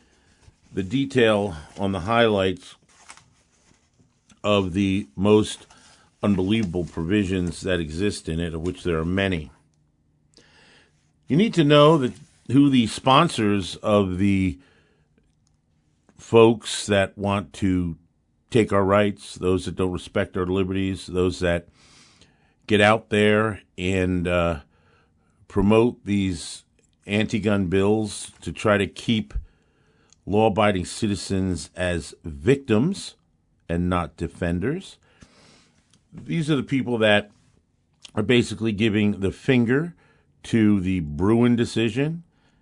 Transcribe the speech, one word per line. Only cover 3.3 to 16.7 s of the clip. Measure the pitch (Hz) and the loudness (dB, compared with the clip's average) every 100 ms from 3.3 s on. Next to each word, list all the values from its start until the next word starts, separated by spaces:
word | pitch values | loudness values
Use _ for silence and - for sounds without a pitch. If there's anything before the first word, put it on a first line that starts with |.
| _ _ _ _ _ _ _ _ _ _ _ | _ _ _ _ _ _ _ _ _ _ _
of | 104 101 92 | -2 0 0
the | 95 98 95 107 - | -2 0 -2 -4 -2
most | 101 107 101 - - - _ _ _ _ | 4 4 2 -6 -18 -20 _ _ _ _
unbelievable | 104 95 95 113 95 87 80 | -2 0 0 -2 -2 -4 -6
provisions | - 82 107 92 95 87 - | -8 -2 0 0 -2 -4 -6
that | 95 87 | -4 -4
exist | 78 80 104 - - | -4 -4 -4 -4 -6
in | 80 | -6
it, | 85 | -6
of | 80 | -6
which | 87 90 | -8 -6
there | 90 80 | -4 -2
are | 82 | -2
many. | 95 98 85 78 - _ _ _ _ _ _ _ _ _ _ _ _ _ _ _ _ - | -2 -2 -4 -8 -18 _ _ _ _ _ _ _ _ _ _ _ _ _ _ _ _ -2
You | 143 | 0
need | 226 | 2
to | 165 | 2
know | 143 147 151 160 | 6 8 8 6
that | 123 - - _ - | 0 -6 -18 _ 0
who | 135 143 | 4 6
the | 131 110 | 4 2
sponsors | - 135 135 165 - 104 101 85 - | -2 4 4 4 0 0 0 -4 -6
of | 107 104 95 90 | 0 2 2 0
the | 101 95 92 - _ _ _ _ _ _ _ _ _ _ _ _ _ _ _ _ | 2 2 0 -4 _ _ _ _ _ _ _ _ _ _ _ _ _ _ _ _
folks | - 117 113 113 - | 2 6 6 4 -4